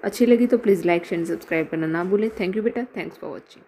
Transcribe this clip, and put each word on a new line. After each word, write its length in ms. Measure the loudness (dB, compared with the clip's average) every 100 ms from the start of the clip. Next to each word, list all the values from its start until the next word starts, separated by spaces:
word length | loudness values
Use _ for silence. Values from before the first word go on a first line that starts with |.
अच्छी 220 | -6 2 4
लगी 220 | 6 4
तो 100 | 2
please 300 | 4 2 4
like, 180 | 0 0
शेयर, 200 | -4 -4
subscribe 420 | -6 -2 -2 -2
करना 200 | -4 -2
ना 160 | -2
भूलें। 260 | 0 0 0
Thank 240 | -4 -4 -2
you 80 |
बेटा, 220 | -4 -4 -8
thanks 260 | -10 -12 -12
for 100 | -14
watching। 340 | -14 _ -20